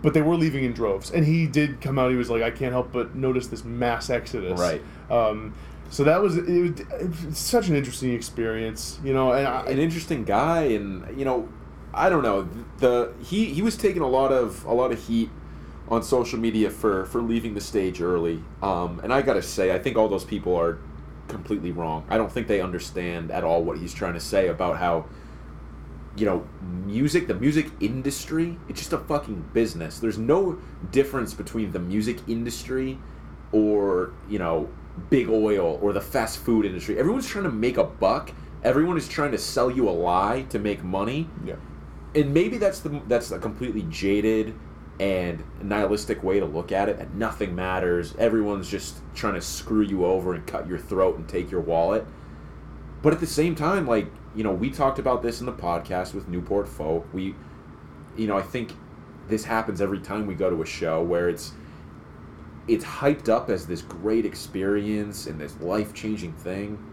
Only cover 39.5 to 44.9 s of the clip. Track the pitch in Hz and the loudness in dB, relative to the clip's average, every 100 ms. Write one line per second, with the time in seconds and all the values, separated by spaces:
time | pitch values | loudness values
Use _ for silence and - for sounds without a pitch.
39.5 | 135 127 123 113 85 87 87 101 127 131 | 2 2 4 2 4 4 4 4 0 -2
40.5 | 110 104 101 90 95 104 139 160 - - | -2 -2 -2 -2 -2 0 -2 -4 -6 -8
41.5 | 82 - - - - - 151 143 147 208 | -10 -12 -16 -14 -16 -2 2 4 4 4
42.5 | 233 202 190 151 147 104 117 - - 110 | 2 0 0 -6 -6 2 0 2 -4 -6
43.5 | 107 127 107 85 80 98 101 107 110 107 | -4 -4 -2 -4 -2 2 4 4 2 0
44.5 | 110 - - - | -6 -14 -16 -16